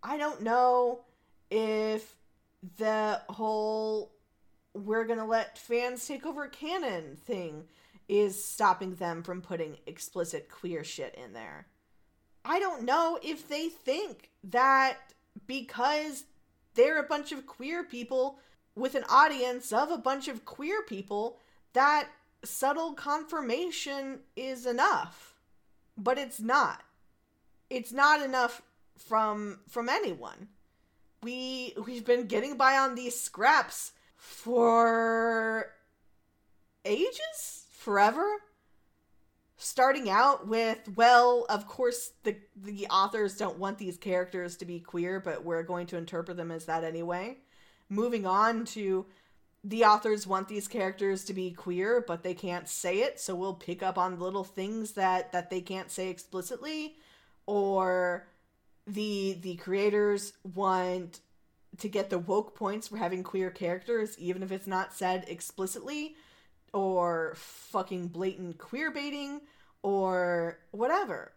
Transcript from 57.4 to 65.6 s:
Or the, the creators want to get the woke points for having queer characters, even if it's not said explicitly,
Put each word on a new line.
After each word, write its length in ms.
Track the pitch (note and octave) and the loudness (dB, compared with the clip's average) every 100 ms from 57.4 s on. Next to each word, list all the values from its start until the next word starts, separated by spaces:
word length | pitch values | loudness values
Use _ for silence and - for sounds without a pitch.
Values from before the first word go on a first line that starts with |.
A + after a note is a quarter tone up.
| - | -2
Or 840 | G3+ G3 F#3+ F#3 F3+ F3+ F3 - _ _ _ _ _ - | 0 2 2 2 2 2 -2 -8 _ _ _ _ _ -10
the, 500 | G#3 G#3+ G3+ G3 F#3+ | -6 -2 -2 -2 -4
the 140 | F#3 F3 | -8 -10
creators 800 | F3+ G3 G#3 G#3 G#3 G3+ G3 - F#3+ F3+ | -2 2 2 4 2 0 -4 -14 -12 0
want 640 | G3 F#3 F#3 F#3 F3 - _ _ _ _ _ - | 2 2 0 -2 -6 -16 _ _ _ _ _ -10
to 100 | G#3 | -4
get 220 | G3+ F#3+ | -2 -2
the 100 | F3+ | -2
woke 360 | E3+ G3+ A3 - | 0 0 0 -6
points 320 | G3+ G#3 - | -4 -4 -8
for 100 | G#3 | -4
having 260 | F3 F#3 | -2 -2
queer 260 | F#3 G3 F#3 | -4 -2 -2
characters, 680 | F3+ F3+ F3+ - A#3 G#3+ - | -2 -4 -4 -2 -2 -2 -4
even 240 | F3 F#3 | -6 -4
if 80 | F#3+ | -4
it's 160 | F#3+ F#3+ | -6 -2
not 260 | F#3 F#3+ | -2 -2
said 320 | - F#3 F#3 F3+ | -2 0 0 -4
explicitly, 880 | E3+ - - | -10 -10 -6